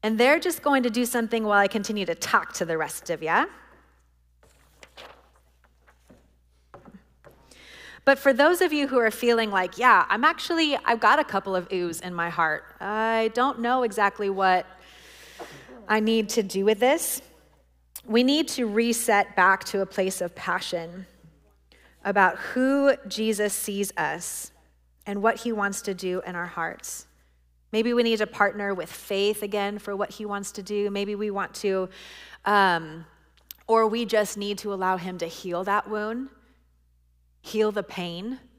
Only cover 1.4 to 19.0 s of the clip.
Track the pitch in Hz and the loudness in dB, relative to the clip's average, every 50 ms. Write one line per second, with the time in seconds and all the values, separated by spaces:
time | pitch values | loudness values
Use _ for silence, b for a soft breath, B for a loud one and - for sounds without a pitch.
1.4 | 220 214 208 202 202 196 - 226 202 - 214 208 190 170 165 - - - - 208 | 0 2 4 4 4 4 2 -2 -4 -4 -4 -4 -4 -4 -6 -6 -4 4 4 4
2.4 | 165 - - - 180 165 165 160 156 143 - - - - 175 147 160 156 165 214 | 4 4 -4 -6 -4 -2 -2 -4 -4 -4 -6 -12 -8 -8 -8 -6 -2 0 2 2
3.4 | 294 392 - - - - - _ _ _ _ _ _ _ _ _ _ _ _ _ | 2 0 -4 -18 -20 -20 -20 _ _ _ _ _ _ _ _ _ _ _ _ _
4.4 | _ _ _ _ _ _ _ _ - _ _ - - - - _ _ _ _ _ | _ _ _ _ _ _ _ _ -20 _ _ -20 -20 -20 -20 _ _ _ _ _
5.4 | _ _ _ _ _ _ _ _ _ _ _ _ _ _ - _ _ _ _ _ | _ _ _ _ _ _ _ _ _ _ _ _ _ _ -20 _ _ _ _ _
6.4 | _ _ _ _ _ _ - - _ - _ 190 _ _ _ _ _ - - _ | _ _ _ _ _ _ -20 -20 _ -20 _ -20 _ _ _ _ _ -20 -20 _
7.4 | B B B B B B B B B B B B B - 277 269 - 285 262 226 | B B B B B B B B B B B B B 4 4 6 4 2 4 6
8.4 | 277 311 359 349 381 349 302 294 285 269 254 254 233 220 214 - - 240 240 226 | 6 6 6 4 2 0 2 0 -2 2 2 2 2 2 0 0 2 2 2 2
9.4 | 226 214 202 190 185 180 - - 240 254 226 185 160 - 190 220 247 311 339 330 | 2 0 0 0 -2 -2 -4 2 6 6 6 6 6 4 0 2 2 2 2 2
10.4 | - - 349 330 320 302 285 - - - 233 226 220 214 247 294 294 - - 196 | -4 -4 0 0 0 0 0 -2 0 0 0 4 4 4 4 4 2 0 -2 -4
11.4 | - 196 190 185 175 175 196 185 175 175 165 160 - 180 180 170 165 170 170 - | -2 0 -2 -2 -2 -2 -4 -4 -4 -4 -6 -8 -10 -8 -6 -4 -4 -4 0 0
12.4 | 165 156 151 151 - - - - - 196 208 220 220 226 226 226 226 220 220 247 | 0 0 0 -4 -8 -14 -18 -12 -8 -6 -4 -2 0 0 0 0 0 0 0 2
13.4 | 247 277 269 226 233 240 254 262 247 233 202 220 208 202 196 - 208 196 196 190 | 0 0 0 -2 -2 0 0 0 0 -2 0 2 0 0 0 0 -4 -4 0 2
14.4 | 190 185 185 185 - - - B B B B B B B B B B B B B | 4 4 4 2 0 -4 -16 B B B B B B B B B B B B B
15.4 | B B B B B B B B - - 214 220 214 220 226 226 214 - - 233 | B B B B B B B B -4 0 0 2 2 2 2 2 0 0 0 -2
16.4 | 214 190 - 190 196 208 220 196 233 254 285 339 - - - - - - _ _ | -2 -2 -2 0 2 2 2 4 4 4 4 2 0 -4 -6 -8 -10 -16 _ _
17.4 | _ _ _ _ _ _ _ _ _ _ _ - _ - 214 233 247 254 285 302 | _ _ _ _ _ _ _ _ _ _ _ -20 _ 0 2 4 4 4 4 2
18.4 | 320 294 - - 247 220 202 220 233 233 233 233 | 0 -2 -2 -4 -2 0 2 2 2 2 0 0